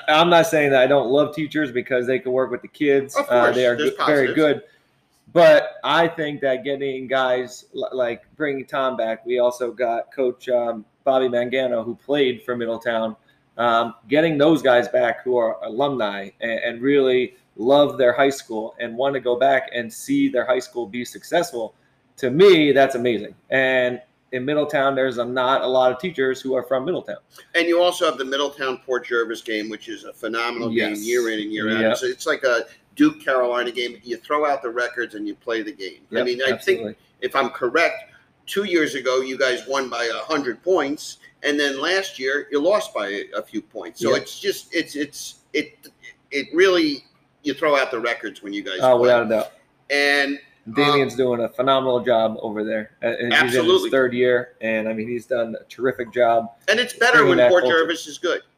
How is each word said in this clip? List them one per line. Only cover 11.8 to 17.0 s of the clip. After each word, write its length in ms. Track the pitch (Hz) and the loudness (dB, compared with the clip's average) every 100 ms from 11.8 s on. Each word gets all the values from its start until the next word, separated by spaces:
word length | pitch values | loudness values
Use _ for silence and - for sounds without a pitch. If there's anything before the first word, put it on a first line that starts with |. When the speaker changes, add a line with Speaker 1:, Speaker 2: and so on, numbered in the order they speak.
Speaker 1:
who 100 | 113 110 | -4 -8
played 460 | - 143 131 120 | -2 0 2 0
for 120 | - 123 | -6 -6
Middletown. 600 | 113 113 120 113 113 107 _ _ _ - | -4 -4 -4 -2 -4 -6 _ _ _ -2
Um, 380 | 120 117 117 - - | 2 2 0 -6 -2
getting 300 | 147 165 147 | 2 2 4
those 240 | 147 156 | 4 4
guys 260 | 127 120 110 | 4 4 2
back 360 | 127 120 113 | 0 0 -2
who 120 | 127 123 | -2 0
are 260 | 113 110 | 0 -2
alumni 640 | 113 110 143 131 104 98 98 - | -6 -2 -2 -2 -4 -4 -10 -8
and, 200 | 117 113 | -6 -4
and 220 | 120 117 | -4 -2
really 520 | 131 143 | 2 2